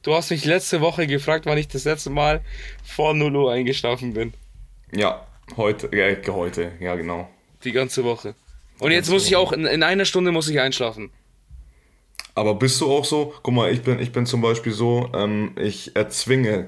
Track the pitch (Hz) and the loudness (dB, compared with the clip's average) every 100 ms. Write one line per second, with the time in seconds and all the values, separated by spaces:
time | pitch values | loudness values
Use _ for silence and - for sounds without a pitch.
0 | - 160 165 165 143 180 - 170 165 170 | 2 0 0 -2 2 0 0 2 2 2
1 | 156 139 143 160 160 151 151 135 147 156 | 0 0 0 0 0 -2 -2 -4 -2 -2
2 | 143 143 147 151 - - - - - - | -2 2 2 2 -4 -12 -14 -16 -10 0
3 | 151 151 147 139 131 123 127 135 120 120 | 2 2 2 4 2 2 0 0 -2 -2
4 | 123 110 117 - - - - - - 101 | -4 -4 -6 -8 -20 -20 -20 -20 -8 0
5 | 104 - - - - - 107 107 - 101 | 0 0 -12 -20 -14 -2 0 0 -2 2
6 | 98 98 98 95 87 87 87 85 90 87 | 2 2 -2 -4 -4 -4 -6 -6 -6 -4
7 | 85 85 87 _ _ _ 127 120 127 - | -4 -6 -10 _ _ _ -2 -2 0 -2
8 | 120 117 101 - - - - - 151 170 | -2 -4 -8 -14 -20 -20 -20 -2 2 2
9 | 160 190 185 185 185 156 156 147 160 196 | 4 2 4 4 2 0 0 2 2 2
10 | 190 185 180 165 156 147 131 135 117 110 | 2 2 2 2 0 0 0 0 -4 -4
11 | 104 - _ _ _ - - _ _ _ | -16 -18 _ _ _ -20 -20 _ _ _
12 | _ - - - 107 101 131 127 151 143 | _ -20 -8 0 0 4 2 2 2 2
13 | 143 151 147 - - 123 185 123 131 123 | 2 0 -2 -4 0 2 2 2 0 0
14 | 123 123 120 120 113 113 117 107 120 120 | -2 -2 0 2 2 2 -2 0 2 2
15 | 123 - 104 107 107 - 104 98 - - | 0 -2 0 -2 -4 -2 -4 -4 -4 -2
16 | 104 - - 131 117 104 | -2 -4 2 2 2 0